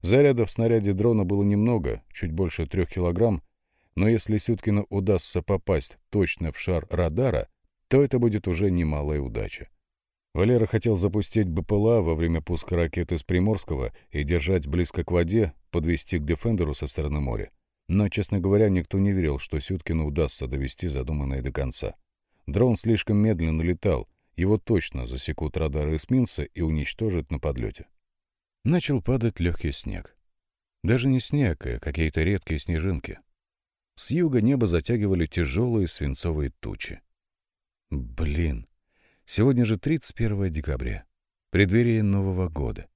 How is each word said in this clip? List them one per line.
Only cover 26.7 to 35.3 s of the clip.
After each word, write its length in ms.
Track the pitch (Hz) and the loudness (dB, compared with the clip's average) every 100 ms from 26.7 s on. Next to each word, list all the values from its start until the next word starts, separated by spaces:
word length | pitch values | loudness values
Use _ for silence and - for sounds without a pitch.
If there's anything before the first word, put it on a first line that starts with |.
| 78 71 - 110 90 73 | -2 -4 -4 -2 -2 -4
на 80 | 76 | -4
подлёте. 460 | 76 64 55 - - _ _ _ _ _ _ _ | -4 -4 -6 -8 -18 _ _ _ _ _ _ _
Начал 400 | - 175 - 135 | 0 2 2 -2
падать 380 | - 131 117 - | 0 0 0 0
лёгкий 320 | 85 82 85 | -2 0 -4
снег. 440 | - 107 65 - _ _ _ _ _ _ _ | -6 -6 -10 -12 _ _ _ _ _ _ _
Даже 240 | 90 123 131 | 0 2 2
не 100 | 131 | 2
снег, 480 | - 147 127 80 - | 2 2 0 0 -4
а 140 | 57 | -6
какие-то 420 | - 73 80 82 | -6 -2 0 0
редкие 380 | 80 98 - 78 | 0 -2 -2 -6
снежинки. 580 | - 82 90 80 - - _ _ _ _ _ _ _ - | -2 -2 -2 -4 -6 -16 _ _ _ _ _ _ _ -4
С 160 | - | 0
юга 280 | 147 170 127 | 2 2 4
небо 260 | 107 139 113 | 4 4 2
затягивали 600 | 85 - 117 104 92 | 2 0 0 2 2
тяжёлые 600 | 80 | 0